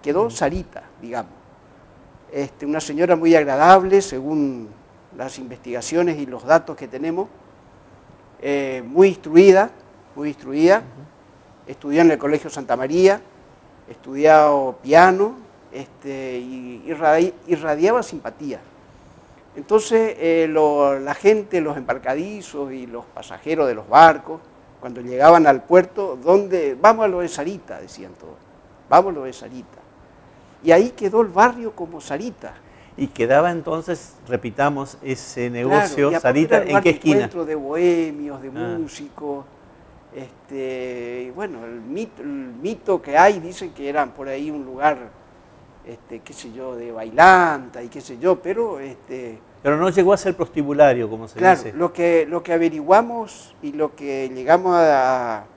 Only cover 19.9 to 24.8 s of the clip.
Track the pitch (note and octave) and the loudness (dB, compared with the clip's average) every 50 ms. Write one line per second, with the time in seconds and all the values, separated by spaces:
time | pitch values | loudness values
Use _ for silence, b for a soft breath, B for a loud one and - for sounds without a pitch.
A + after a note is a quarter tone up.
19.9 | A#3 A3+ A3+ A3 - - D3+ E3 E3 E3 E3 D#3+ D#3 D#3 D#3 D3+ D3 D3 C#3+ C#3 | 0 0 0 0 -4 -4 0 0 2 2 0 0 2 2 2 2 2 2 2 2
20.9 | C#3 C3+ C3+ C#3+ C#3+ - - G3 A3 G#3+ G3+ G3+ - F3+ D#3+ D3+ D3 D3+ B2+ A#2+ | 0 -2 -4 -8 -8 0 4 4 4 4 0 -4 -4 -2 -2 -2 -6 -8 -6 -6
21.9 | B2 C3+ - B2+ C3 D3 E3 G3 G#3+ G#3 F3+ - - D3 C#3+ C3+ C3 C3+ B2+ A#2+ | -8 -6 -4 -6 -6 -4 -6 -8 -10 -14 -16 -14 -10 -10 -10 -10 -10 -14 -14 -14
22.9 | A2+ A#2+ - - _ - A2 - F#2 F#2+ - D3 D#3+ D#3 D3+ C3 A#2+ G#2+ G#2 G2 | -14 -16 -16 -16 _ -20 -18 -16 -18 -14 -8 -6 -2 0 0 -2 -2 -4 -6 2
23.9 | A2 D3 D#3+ E3 D#3 D3+ - - D#3+ D#3+ - _ _ _ _ _ - _ | 8 8 10 10 8 4 -6 -14 -16 -16 -16 _ _ _ _ _ -20 _